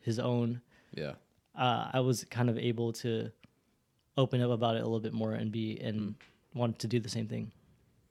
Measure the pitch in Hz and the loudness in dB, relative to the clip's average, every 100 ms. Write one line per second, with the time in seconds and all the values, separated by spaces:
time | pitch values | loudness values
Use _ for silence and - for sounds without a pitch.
0 | - 113 123 120 117 120 - - _ - | -4 -2 0 2 0 -2 -8 -20 _ -8
1 | 73 - _ _ _ - 127 120 - 131 | -8 -8 _ _ _ 0 2 2 0 2
2 | 127 120 - 120 123 117 120 113 117 110 | 2 0 -2 0 2 2 0 0 -2 -2
3 | 120 113 113 - - _ _ _ _ _ | -2 -2 -4 -10 -20 _ _ _ _ _
4 | _ - 131 127 123 117 117 113 117 113 | _ 2 4 4 2 4 4 2 2 0
5 | 110 113 110 110 110 110 110 110 117 107 | 0 -2 -2 0 -2 -2 -4 -4 -4 -4
6 | 104 107 - _ _ - 120 117 113 120 | -4 -8 -16 _ _ -2 -2 0 0 0
7 | 107 113 110 113 113 - _ _ _ _ | 0 -4 -4 -6 -8 -12 _ _ _ _
8 | _ | _